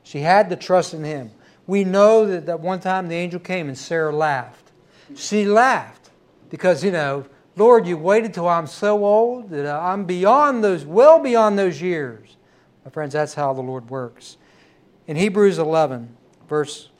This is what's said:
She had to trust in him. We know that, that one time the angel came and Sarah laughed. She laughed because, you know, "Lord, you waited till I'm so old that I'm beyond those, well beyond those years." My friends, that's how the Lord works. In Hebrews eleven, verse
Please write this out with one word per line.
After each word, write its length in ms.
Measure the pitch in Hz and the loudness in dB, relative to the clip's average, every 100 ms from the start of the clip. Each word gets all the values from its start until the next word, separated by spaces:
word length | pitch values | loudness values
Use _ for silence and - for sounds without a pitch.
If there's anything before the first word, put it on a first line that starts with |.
She 200 | - 143 | -16 -4
had 280 | 156 196 190 | 2 4 2
to 60 | 170 | -2
trust 400 | - 185 - 160 | 0 0 0 -6
in 80 | |
him. 260 | 151 143 113 - _ _ - | -10 -10 -12 -20 _ _ -4
We 160 | 202 | -2
know 420 | 185 196 208 226 214 | 0 4 6 6 2
that, 220 | 180 156 | -2 -6
that 140 | 165 | -6
one 180 | 170 185 | -6 -6
time 280 | 185 185 175 | -4 -4 -4
the 80 | 170 | -6
angel 240 | 175 175 | -6 -8
came 280 | 175 185 147 | -8 -6 -6
and 100 | 131 | -10
Sarah 340 | - 165 156 | -6 -4 -2
laughed. 600 | 151 156 135 117 - _ _ _ _ - | -2 -2 -2 -8 -16 _ _ _ _ -20
She 320 | 285 - 208 202 | -16 -4 -2 2
laughed 640 | 208 262 202 - - _ _ _ _ _ | 4 4 2 -6 -20 _ _ _ _ _
because, 340 | 151 185 151 | -2 0 0
you 80 | 196 | 0
know, 340 | 175 143 139 131 _ _ 180 | -2 -2 -4 -10 _ _ 2
"Lord, 300 | 226 233 175 | 6 6 4
you 100 | 160 | -2
waited 380 | 165 214 226 | 0 0 -2
till 140 | 175 175 | -4 -2
I'm 180 | 170 151 | -2 -4
so 400 | - 208 208 202 | -4 -2 0 2
old 460 | 214 233 247 208 | 2 0 -4 -10
that 160 | 151 147 | -8 -6
I'm 380 | 147 180 196 180 | -4 -4 -4 -6
beyond 580 | 180 190 269 294 247 | 0 2 4 2 0
those, 200 | 208 175 | -2 -2
well 360 | 147 185 294 320 | -2 6 8 8
beyond 400 | 285 233 214 202 | 4 2 2 2
those 200 | 190 147 | -2 -4
years." 580 | 180 165 131 110 _ _ _ _ _ _ | -6 -6 -8 -12 _ _ _ _ _ _
My 60 | 135 | -16
friends, 240 | 156 147 | -10 -6
that's 220 | 151 147 - | -4 -4 -4
how 180 | 139 | -4
the 80 | 131 | -4
Lord 300 | 127 131 117 | -6 -10 -10
works. 460 | 135 120 - - - _ _ _ _ _ _ - | -10 -10 -14 -20 -20 _ _ _ _ _ _ -8
In 100 | 151 | -2
Hebrews 420 | 208 202 202 160 | 0 2 2 2
eleven, 580 | 156 160 147 127 117 - _ _ - | 0 0 0 -4 -14 -20 _ _ -6
verse 420 | 151 143 - - | -4 -4 -10 -20